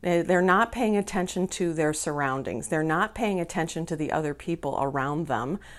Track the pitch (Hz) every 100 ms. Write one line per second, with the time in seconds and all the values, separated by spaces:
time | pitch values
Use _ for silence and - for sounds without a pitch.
0 | 180 175 170 175 185 185 233 233 240 208
1 | 202 196 180 - 185 - 175 160 151 151
2 | - 147 139 131 131 113 - 160 160 160
3 | 214 - 220 190 165 - 160 - 160 156
4 | 151 - 151 147 - 165 143 - 139 139
5 | 135 147 156 120 123 202 -